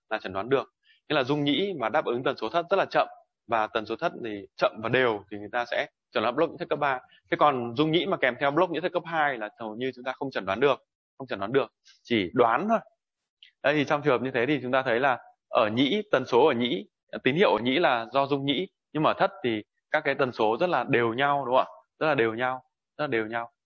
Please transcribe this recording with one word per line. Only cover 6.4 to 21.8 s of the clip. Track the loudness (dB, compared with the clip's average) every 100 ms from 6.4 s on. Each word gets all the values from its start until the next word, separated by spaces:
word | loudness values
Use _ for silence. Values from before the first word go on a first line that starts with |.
| -2
nhĩ | -2
thất | -6
cấp | -2
ba. | -2 -2 -6 _ -6
Thế | 2
còn | 4 2 -2 0
rung | 2
nhĩ | 2 0
mà | 0
kèm | 0 0
theo | 0
block | 2 0
nhĩ | 0
thất | -4
cấp | -4 -4
hai | -2 0 -2
là | -8 -10
hầu | -10 -6
như | -6 -6
chúng |
ta | -10
không | -8 -6
chẩn | -6 -4
đoán | 2
được, | 2 2 _ _ _ -16
không | -10
chẩn | -6
đoán | -2
được, | 0 -2 _ _ _
chỉ | -2 0 0
đoán | 2 4 2 0
thôi. | -2 -4 _ _ _ _ _ _ _
Đây | 0
thì | 0 2
trong | 0
trường | 2
hợp | 0
như | 0
thế | -2 0
thì | 0
chúng | 0
ta | 0
thấy | 2 2
là | 2 0 -6 _ -4
ở | 2 2
nhĩ, | 2 2 0 0
tần | 0 2
số | 4 6
ở |
nhĩ, | 4 0 -4 -8 _ _ -4
tín | 0 2
hiệu | 4
ở | 2
nhĩ | 2 2
là | 2 2 0
do | 0 0
rung | 0 0
nhĩ, | -2 -4 _ _
nhưng | 0
mà | 2
ở |
thất | 2 0 -2
thì | -4 -4 -6 _ _
các | -2
cái | 0 0
tần | 0
số | 0 0 2
rất | 0
là | 0 0
đều | 2 2
nhau, | 0 0 0 2
đúng | 2
không | 0
ạ? | -4